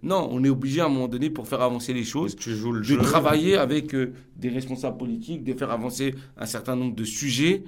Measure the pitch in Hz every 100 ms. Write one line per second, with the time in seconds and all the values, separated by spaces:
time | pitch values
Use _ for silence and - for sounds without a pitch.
0 | 160 185 147 123 135 131 135 143 165 135
1 | 127 123 151 156 110 131 127 120 120 127
2 | 110 143 196 - - 110 113 117 107 139
3 | - 156 147 151 170 196 135 151 151 135
4 | 127 127 - - 123 123 131 131 135 110
5 | 123 113 113 165 123 127 135 117 120 120
6 | 135 135 - - 107 113 101 127 127 107
7 | 107 - - 135 156 196